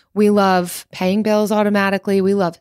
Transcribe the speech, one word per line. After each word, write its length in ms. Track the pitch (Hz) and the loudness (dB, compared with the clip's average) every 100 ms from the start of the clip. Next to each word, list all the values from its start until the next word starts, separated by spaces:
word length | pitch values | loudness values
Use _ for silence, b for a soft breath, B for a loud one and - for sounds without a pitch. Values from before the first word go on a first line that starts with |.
| B | B
We 160 | 196 208 | 0 2
love 560 | 208 196 185 175 - - | 4 2 0 -2 -10 -16
paying 300 | - 185 202 | -6 -2 0
bills 280 | 214 214 208 | 0 0 0
automatically. 680 | 214 208 208 196 196 202 196 | 0 0 0 0 -2 -2 0
We 140 | 190 | 0
love 240 | 202 175 165 | 0 -2 -6